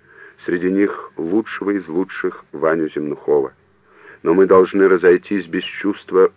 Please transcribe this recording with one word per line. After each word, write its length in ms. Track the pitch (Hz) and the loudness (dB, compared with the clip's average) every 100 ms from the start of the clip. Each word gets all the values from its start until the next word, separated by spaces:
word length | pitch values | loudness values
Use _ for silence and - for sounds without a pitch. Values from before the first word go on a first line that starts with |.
| _ - - _ - | _ -20 -20 _ -6
Среди 260 | 87 90 | -4 -2
них 400 | 98 101 - - - | 0 -2 -2 -14 -10
лучшего 540 | 82 104 110 - 98 | -4 -2 -4 -8 -6
из 160 | 101 82 | -6 -4
лучших 560 | 80 95 - 92 - - | -6 -6 -6 -8 -8 -16
Ваню 380 | 73 80 82 78 | -4 -2 0 -2
Земнухова. 640 | 76 76 71 - 73 65 _ _ _ _ _ - - | -6 -8 -8 -2 0 0 _ _ _ _ _ -20 -8
Но 100 | 80 | 0
мы 140 | 87 92 | 2 6
должны 400 | 92 92 98 95 | 6 4 4 2
разойтись 580 | 92 87 87 - 101 82 | 4 4 2 0 -8 -6
без 180 | 90 | -8
чувства 680 | - - 98 98 - 92 92 | -8 -8 -8 -8 -4 2 2